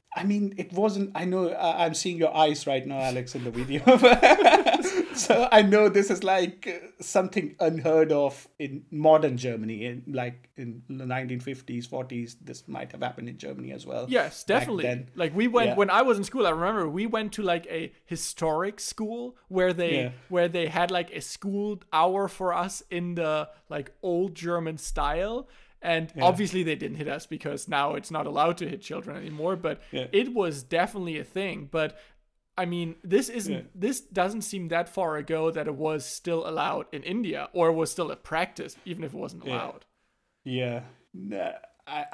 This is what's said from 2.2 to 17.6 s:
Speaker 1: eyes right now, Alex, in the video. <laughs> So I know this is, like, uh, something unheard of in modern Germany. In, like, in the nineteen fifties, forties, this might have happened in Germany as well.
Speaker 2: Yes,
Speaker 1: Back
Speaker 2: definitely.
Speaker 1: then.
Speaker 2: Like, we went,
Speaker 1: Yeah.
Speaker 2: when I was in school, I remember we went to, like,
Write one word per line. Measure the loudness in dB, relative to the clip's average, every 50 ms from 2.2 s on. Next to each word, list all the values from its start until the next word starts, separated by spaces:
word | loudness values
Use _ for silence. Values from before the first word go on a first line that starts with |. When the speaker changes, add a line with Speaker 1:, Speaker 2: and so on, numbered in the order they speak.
| 0 2 4
Speaker 1:
eyes | 4 4 4 4 0 -2
right | -2 -2 -2 -2
now, | -4 -4 -2
Alex, | -2 -2 -2 -2 -4 -6 -8
in | -8 -6
the | -6
video. | -6 -6 -4 -2 -2 4 8
<laughs> | 8 10 12 10 10 10 10 10 8 10 10 10 8 8 8 6 6 4 4 2 0 0 -2 -2 -2 -4
So | -2 2 4 4 4 6 8
I | 8 8
know | 8 8 8 6 6 6
this | 6 4 2 2
is, | 0 0
like, | 0 2 2 2 2 0 -2 -8 -8 -8
uh, | -8 -8 -10 -16 -18 -14
something | -6 0 2 2 2 0 -2 -4 -4 -4 -4 -2
unheard | 0 0 0 0 2 4 6 6 6 4
of | 4 2 2 0 -2 -6 -18 -18 _ -10
in | -10 -8 -10 -10 -12 -10
modern | -4 2 6 6 6 6 6 2 -2
Germany. | -2 -4 -4 -4 -4 -6 -6 -6 -6 -6
In, | -8 -8 -10 -10
like, | -8 -6 -6 -6 -6 -8 -12 _ _ _
in | -14 -12 -12 -12 -14 -14 -14
the | -12 -10 -6
nineteen | -6 -4 -4 -4 -4 -6 -6
fifties, | -6 -8 -10 -10 -10 -10 -8 -8 -8 -8
forties, | -8 -8 -8 -8 -8 -8 -8 -10 -12 -18
this | -18 -18 -18 -16 -14 -12
might | -12 -12 -12 -12
have | -10 -8
happened | -8 -8 -8 -8 -12 -14
in | -12
Germany | -12 -12 -12 -12 -12 -12 -12
as | -14 -14 -12
well. | -8 -8 -8 -4 0
Speaker 2:
Yes, | 0 0 0 0 -4 -8 -2
Speaker 1:
Back | 0 0 2
Speaker 2:
definitely. | 2 0 -2 -2 -2
Speaker 1:
then. | -2 -2 -4 -8 -10 -6
Speaker 2:
Like, | -4 -2 -2 0
we | 0 2 4
went, | 4 4 4 4
Speaker 1:
Yeah. | 4
Speaker 2:
when | 2 2 4
I | 4 4
was | 6 4 4 2
in | 0
school, | -4 0 2 2
I | 2
remember | 2 2 2 0 0 0 0 -2
we | -2 -2 -2
went | -2 -2 -2 -4 -4
to, | -6 -4
like, | 0 0 0 0